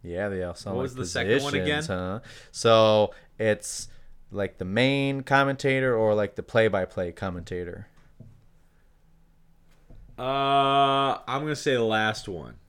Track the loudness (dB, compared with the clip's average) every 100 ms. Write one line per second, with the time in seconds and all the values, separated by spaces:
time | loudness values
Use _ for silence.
0 | -8 -6 -4 -4 -6 -8 -8 -6 -6 -6
1 | -6 -4 0 0 0 -2 -2 -2 -4 -6
2 | -4 -8 -12 -20 -18 0 4 6 8 6
3 | 2 -2 -20 _ 0 0 -4 -12 -14 -16
4 | -20 -20 -12 -6 -6 -6 -4 0 2 2
5 | -2 -4 2 2 2 0 0 0 2 2
6 | 2 2 0 -4 -2 2 4 2 -4 -4
7 | -6 -6 -8 -8 -10 -8 -8 -12 -18 _
8 | -20 _ -20 -20 -20 _ _ _ _ _
9 | _ _ _ _ _ _ _ _ _ -20
10 | -20 -10 -4 -2 2 4 4 4 4 4
11 | 0 -2 -4 -6 -4 -4 0 0 2 2
12 | 0 -2 -8 -10 -12 -18